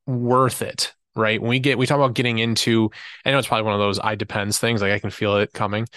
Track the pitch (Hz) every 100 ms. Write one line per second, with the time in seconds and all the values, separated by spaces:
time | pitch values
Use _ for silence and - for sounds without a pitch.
0 | - 123 120 127 127 - 107 - - -
1 | _ - 107 107 117 127 135 120 127 143
2 | 135 117 123 113 117 110 - 113 110 -
3 | - - - 139 - 113 110 101 101 98
4 | 107 107 107 110 101 101 113 113 98 101
5 | 101 - 104 101 104 - 101 104 113